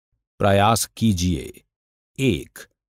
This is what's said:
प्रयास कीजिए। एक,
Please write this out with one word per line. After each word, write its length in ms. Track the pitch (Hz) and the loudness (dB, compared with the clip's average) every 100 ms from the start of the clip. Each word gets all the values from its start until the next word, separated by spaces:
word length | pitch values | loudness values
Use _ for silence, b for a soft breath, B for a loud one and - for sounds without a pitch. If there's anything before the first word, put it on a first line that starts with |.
| _ _ _ - | _ _ _ -4
प्रयास 460 | 101 98 104 117 - - | 2 4 4 2 -2 -2
कीजिए। 680 | 113 90 90 76 - - _ _ _ _ _ - | -2 0 -2 -2 -6 -18 _ _ _ _ _ -4
एक, 400 | 135 78 - - - _ | -2 -2 -6 -20 -20 _